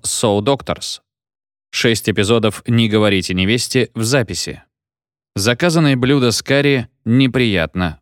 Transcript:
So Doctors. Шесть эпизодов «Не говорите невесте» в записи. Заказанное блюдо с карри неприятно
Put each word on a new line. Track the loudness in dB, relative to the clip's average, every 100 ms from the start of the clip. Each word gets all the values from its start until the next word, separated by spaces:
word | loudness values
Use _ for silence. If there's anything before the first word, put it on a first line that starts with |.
So | -6 -2 0 0
Doctors. | 0 -2 -4 -8 -10 -14 _ _ _ _ _ _ _ -2
Шесть | 0 0 -2
эпизодов | 0 2 2 2 -2 -2
«Не | 0 2
говорите | 2 2 2 0
невесте» | -2 0 -2 -2 -2 -2
в | -4
записи. | -2 0 -2 -6 -10 -12 -18 _ _ _ _ _ _
Заказанное | -4 -2 0 2 2 2
блюдо | 2 2 2 2
с | 0
карри | 0 0 2 0 -4 _
неприятно | 0 2 2 2 0 0 -2 -2 -4 -6